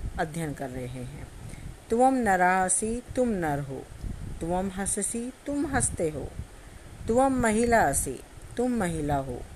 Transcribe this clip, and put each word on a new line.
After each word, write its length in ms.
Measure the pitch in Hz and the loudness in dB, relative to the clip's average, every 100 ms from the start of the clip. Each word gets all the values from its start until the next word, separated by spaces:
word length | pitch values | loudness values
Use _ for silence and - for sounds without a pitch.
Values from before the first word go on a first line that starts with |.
| - - | -6 -4
अध्ययन 320 | 160 165 160 | -4 -4 -6
कर 160 | 139 135 | -4 -6
रहे 180 | 127 123 | -6 -8
हैं। 420 | 127 123 143 - - - - - - - | -8 -10 -10 -14 -14 -14 -12 -12 -14 -2
त्वं 220 | 226 262 | 4 6
नरः 520 | 262 220 185 180 185 | 6 4 6 6 6
असि, 380 | 185 - 220 240 - - | 4 2 0 -4 -2 0
तुम 120 | 240 | 2
नर 300 | 196 160 143 | 2 0 0
हो। 260 | 135 131 - - - - - - | -2 -8 -10 -8 -8 -6 -8 -6
त्वं 300 | 165 180 196 | -2 0 0
हससि, 640 | 190 190 214 196 233 240 - - | -2 -2 -2 -2 -4 -6 -8 -4
तुम 200 | 285 294 | -2 0
हंसते 440 | 269 - - 165 | 0 0 0 -2
हो। 180 | 147 - - - - - - - - - | -2 -6 -10 -12 -14 -18 -16 -16 -6 2
त्वं 240 | 233 269 | 4 4
महिला 500 | 254 226 214 233 226 | 4 4 4 6 6
असि, 400 | 156 139 - 123 - - - - | 6 4 -2 -6 -12 -16 -8 -2
तुम 160 | 247 | 0
महिला 440 | 240 175 160 147 139 | 2 0 0 0 0
हो। 260 | 135 123 - | 0 -6 -10